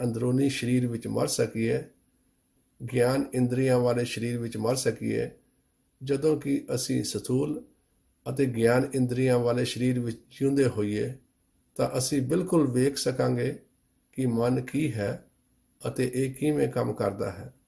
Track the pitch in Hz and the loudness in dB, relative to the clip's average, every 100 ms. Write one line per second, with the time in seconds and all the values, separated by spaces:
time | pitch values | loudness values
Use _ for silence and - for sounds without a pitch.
0 | 123 113 123 127 139 135 120 127 123 117 | -2 -2 0 2 0 0 0 0 0 -4
1 | 107 110 147 - 113 113 113 131 - _ | -4 -2 0 0 -2 0 0 -2 -4 _
2 | _ _ _ _ _ _ _ - 120 123 | _ _ _ _ _ _ _ -14 -2 2
3 | 123 139 139 127 123 123 135 127 123 120 | 4 2 0 0 0 2 2 4 4 2
4 | 120 113 117 120 117 113 110 131 123 113 | -2 -4 -4 -4 -6 -2 0 0 0 -2
5 | 113 110 120 - _ _ _ _ _ - | -2 -2 -4 -8 _ _ _ _ _ -10
6 | 135 135 156 151 143 143 - 127 - 127 | -4 0 2 0 0 -2 -2 -4 -2 -2
7 | - 104 - 127 151 - - _ _ _ | -2 -4 -2 0 0 -4 -10 _ _ _
8 | _ _ - 135 131 113 113 123 131 135 | _ _ -6 0 0 4 4 4 2 2
9 | 123 127 131 123 120 120 110 110 127 123 | 0 2 4 4 4 2 0 0 0 0
10 | 120 113 - - 135 139 127 101 104 104 | -2 -6 -12 -2 0 4 2 2 -2 -2
11 | 120 127 _ _ _ _ _ - 127 135 | -4 -6 _ _ _ _ _ -4 -2 0
12 | 127 143 123 170 180 170 135 123 139 - | 0 0 0 0 2 2 4 2 2 0
13 | 131 127 127 123 117 - _ _ _ _ | -2 0 0 0 -2 -6 _ _ _ _
14 | _ - 127 113 120 127 127 143 151 110 | _ -4 0 2 2 0 -2 -2 -2 0
15 | 101 - - _ _ _ _ _ 123 127 | -2 -4 -12 _ _ _ _ _ -6 -2
16 | 127 127 135 135 151 147 131 123 120 120 | -2 0 -4 -2 0 0 0 0 -2 -2
17 | 104 98 104 90 127 - | -2 -2 -6 -6 -12 -18